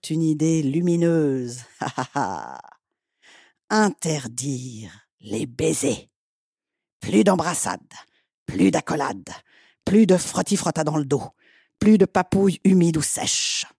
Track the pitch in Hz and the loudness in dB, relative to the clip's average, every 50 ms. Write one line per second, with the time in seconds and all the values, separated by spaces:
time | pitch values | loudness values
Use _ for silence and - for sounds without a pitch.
0 | - - 160 160 165 160 156 151 156 165 165 160 151 135 139 165 175 175 170 170 | -8 -6 -2 0 0 0 0 0 0 0 2 0 0 0 0 0 0 2 2 2
1 | 170 170 165 165 151 143 135 131 123 120 120 123 123 - _ _ - 123 - - | 2 2 2 2 2 0 0 -2 -4 -8 -10 -14 -18 -20 _ _ -8 -6 -6 -6
2 | 131 - - 143 131 95 98 78 - 65 67 64 - - - _ _ _ _ _ | -8 -4 -4 -4 -4 -4 -6 -8 -10 -14 -16 -18 -20 -20 -20 _ _ _ _ _
3 | _ _ _ _ _ _ - - _ _ _ _ _ _ 214 214 214 202 - - | _ _ _ _ _ _ -20 -20 _ _ _ _ _ _ 2 2 2 2 0 -2
4 | - 165 156 147 127 117 117 123 127 143 135 123 127 131 120 110 110 104 - - | -4 -4 -4 -4 -6 -8 -10 -8 -6 -6 -6 -6 -8 -10 -12 -14 -14 -16 -16 -20
5 | _ _ _ _ - 107 - 113 - 127 117 127 156 160 156 - - - 113 - | _ _ _ _ -12 -8 -6 -6 -6 -6 -4 -2 -2 0 0 0 -2 -2 -4 -4
6 | - _ _ _ _ _ _ _ _ _ _ _ _ _ _ _ _ _ _ _ | -8 _ _ _ _ _ _ _ _ _ _ _ _ _ _ _ _ _ _ _
7 | - - - 208 214 202 190 175 156 165 165 - - 90 90 - - _ - - | -8 0 2 2 4 4 2 2 0 -4 -4 -4 -4 -6 -6 -8 -10 _ -20 -20
8 | - _ _ _ _ _ _ _ _ - - 92 - 95 - - - - - 147 | -20 _ _ _ _ _ _ _ _ -10 -2 2 2 4 2 2 -2 -4 -4 -4
9 | 143 - 98 95 - - - - - _ _ _ _ _ _ _ _ - 185 214 | -4 -4 -6 -8 -12 -16 -20 -20 -20 _ _ _ _ _ _ _ _ 2 4 6
10 | 226 190 190 175 - - - - 185 - 202 190 - 175 156 160 156 151 156 156 | 6 6 4 4 2 -2 -4 -4 -2 -2 -2 -2 -2 -2 -2 -2 -2 -2 -2 -2
11 | 147 135 143 139 - - - _ _ _ _ _ _ _ _ _ - 208 214 202 | -2 0 -2 -4 -4 -8 -14 _ _ _ _ _ _ _ _ _ 4 4 6 6
12 | 196 - - - 180 - - 196 196 196 165 - - 190 190 185 170 170 160 160 | 6 4 2 0 -2 0 0 0 2 2 0 2 2 4 4 6 4 2 2 0
13 | 147 - - - - - - - - - - - - - _ | -2 -2 -4 -4 -4 -4 -2 -2 -2 -4 -4 -6 -8 -10 _